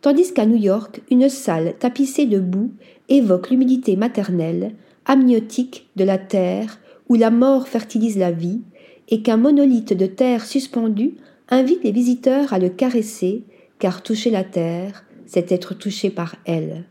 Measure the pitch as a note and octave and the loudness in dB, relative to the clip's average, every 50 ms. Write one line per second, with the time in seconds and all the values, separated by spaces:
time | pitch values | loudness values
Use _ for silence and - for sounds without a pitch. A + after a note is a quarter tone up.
0 | - C#4+ C#4+ C#4+ F4+ F4+ - - G#3+ A3 A#3 A#3 G#3 G3 F#3+ A3 G#3+ - - - | 2 2 4 4 2 2 2 0 2 4 2 4 2 2 0 0 -2 -8 -18 -20
1 | - _ B3+ B3 C4 C#4 C4+ - - - E3+ D#3+ D#3+ E3+ - - - B3 B3 - | -4 _ 2 4 4 2 0 -2 -4 -2 -2 -2 -2 -4 -4 -2 -4 -4 0 -2
2 | C#4 C4+ - - D4 B3 G#3 G3 F#3 F3+ F3+ F#3+ G#3+ B3 - - - _ _ _ | -4 -2 0 -2 0 2 2 0 0 0 -2 -2 -4 -4 -6 -12 -20 _ _ _
3 | _ - C4 C#4+ B3 G3+ F3+ F3+ F#3 - C4 B3+ C4 B3+ C4 B3+ B3+ - F#3+ F#3 | _ 2 2 2 4 4 2 0 0 0 0 2 2 2 2 0 0 0 0 0
4 | G#3+ B3 B3 - G3 F#3+ F3+ F3 D#3+ E3 E3 F3 F#3 G#3 A3 - _ _ _ _ | 0 -2 -2 -4 -4 -2 -2 -2 -2 -2 -4 -4 -6 -6 -10 -14 _ _ _ _
5 | _ - C4+ C4+ C4 B3+ B3 A3 A3 - - - B3 B3+ - - _ _ _ G3 | _ 2 2 4 4 4 4 2 0 -2 -4 -6 -6 -6 -8 -20 _ _ _ -2
6 | F#3+ G3 F#3+ F#3+ F#3+ F#3+ - G3 F#3 F3+ F#3 G3 A3 A3 - - _ - - - | 0 0 0 -2 -2 -2 -2 0 0 0 -2 -4 -6 -8 -12 -16 _ -20 -20 -20
7 | _ _ A#3+ A3+ A3+ A3+ A#3 A#3 B3+ C4+ C4+ C4+ C4 - - A#3 A3+ - - A#3 | _ _ 4 4 4 4 4 4 4 4 4 2 0 -2 -6 -6 -6 -4 -4 -2
8 | A3 A#3 G#3 G3 F#3 F3+ E3+ E3 E3+ F3 G3 A#3+ - - _ - - - - _ | -2 -2 0 0 0 0 -2 -2 -4 -4 -6 -6 -10 -12 _ -20 -20 -20 -20 _
9 | _ - A#3 A3 G#3+ - A3 A3 A#3 C#4+ D4 C#4+ C#4+ C4+ B3+ A3+ G#3+ - G#3 F3+ | _ -4 -4 -2 0 2 2 4 4 4 4 6 4 4 4 2 0 -2 -2 0
10 | F#3+ F#3+ F#3+ - B3+ B3+ B3 A3+ A3 - - C#4 C4 - - A#3+ A3+ A3 G#3+ G3 | 0 -2 0 -2 0 0 0 -2 -4 -4 -4 -6 -6 -4 -4 -2 -2 -2 -2 0
11 | A#3 D#4 - - - - _ _ _ - B3+ C4 C4 C4 E4+ F4+ - A3+ G3+ A#3 | -2 -2 -4 -6 -20 -20 _ _ _ 0 2 2 4 2 0 0 0 -2 0 0
12 | B3 A#3+ B3 B3 - C4+ B3+ C#4 C#4+ C#4 A3 F#3+ F#3 F3+ F3+ - C4 B3+ B3 A#3+ | 2 0 0 2 2 2 2 2 0 0 0 0 0 0 0 0 -2 0 0 -2
13 | A3 G#3+ - - - F3+ G3+ A#3+ - - _ _ _ _ _ _ - F#3+ F#3 - | -2 -2 -6 -4 -4 -4 -4 -4 -8 -14 _ _ _ _ _ _ -4 -4 -4 -4
14 | - - A3+ G#3+ - B3 A3+ F#3+ F#3 F#3 - F3+ E3 E3 E3+ F3 F#3 G3 G3+ - | -4 -4 -4 -2 0 0 0 0 -2 -4 -4 -4 -4 -4 -4 -6 -8 -10 -14 -16
15 | _ _ - - - - - F#3 E3+ F3 F#3+ F3+ F3+ - F#3 - - G#3 G3 - | _ _ -20 -20 -20 -4 -2 -2 0 0 -2 -2 -2 -8 -14 -10 -8 -10 -8 -4
16 | - G3 G3 F3+ E3+ E3 - - _ - E3+ D#3+ D#3+ D#3 D#3+ D#3+ F3 - | -6 -6 -4 -4 -10 -10 -10 -14 _ -4 -4 -4 -4 -6 -8 -12 -16 -18